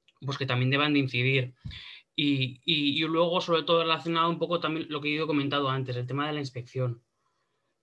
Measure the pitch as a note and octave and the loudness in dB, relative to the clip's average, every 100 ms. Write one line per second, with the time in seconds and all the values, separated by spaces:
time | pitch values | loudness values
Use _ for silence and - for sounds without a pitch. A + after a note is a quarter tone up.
0 | _ - B2+ C3 C3 B2+ B2+ C#3 D3 C#3+ | _ -12 -8 -4 -2 0 2 2 4 2
1 | C3 B2 B2+ C3+ B2 - - - - - | 2 0 2 2 0 -8 -14 -14 -16 -20
2 | _ - C#3+ C#3 B2+ - - D3+ C#3+ D3 | _ -2 0 2 0 -4 -2 0 2 0
3 | D#3+ E3 E3+ F3 E3+ E3 D#3+ E3 E3 D#3+ | 0 2 2 2 2 0 4 2 4 0
4 | E3 E3 E3+ D#3+ D#3+ E3+ D#3+ D#3+ D#3 D3+ | 0 0 2 0 0 0 0 -4 -4 -4
5 | D3 D3 D#3 D3 C#3 C#3+ C3+ C3 B2+ B2 | -2 -2 0 0 0 0 0 0 -2 -4
6 | B2 C#3 D3+ D3+ B2+ A#2+ A#2 C3 B2 A2+ | -4 -4 -2 -4 -6 -8 -8 -4 -4 -4
7 | _ _ _ _ _ _ _ _ | _ _ _ _ _ _ _ _